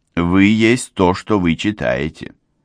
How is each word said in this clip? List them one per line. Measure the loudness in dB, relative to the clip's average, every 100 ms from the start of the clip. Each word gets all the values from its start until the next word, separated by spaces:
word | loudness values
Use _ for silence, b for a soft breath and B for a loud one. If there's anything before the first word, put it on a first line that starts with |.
| _
Вы | -4 0 4
есть | 4 4 2 0 -2
то, | 0 0
что | 0 -2 -2
вы | 0 -2
читаете. | -4 -4 -4 -4 -6 -10 -18 _ _ _